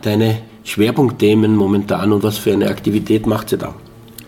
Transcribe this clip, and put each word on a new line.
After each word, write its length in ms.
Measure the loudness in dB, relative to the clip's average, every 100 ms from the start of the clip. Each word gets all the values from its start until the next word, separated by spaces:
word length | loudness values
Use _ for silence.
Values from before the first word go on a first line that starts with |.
deine 340 | -2 0 2 0 -6 -18
Schwerpunktthemen 920 | -10 0 0 2 0 2 2 4 4 2
momentan 560 | 2 0 0 -2 0
und 80 | 2
was 140 | 0 -2
für 160 | 0
eine 160 | 0 0
Aktivität 560 | -2 -2 -2 0 0 0
macht 240 | -4 -4
sie 80 | -6
da? 160 | -6 -12 -20 -20 -20 -20